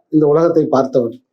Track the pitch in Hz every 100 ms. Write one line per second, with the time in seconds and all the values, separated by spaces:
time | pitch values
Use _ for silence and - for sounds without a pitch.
0 | _ 156 147 156 170 160 151 131 127 135
1 | 117 - _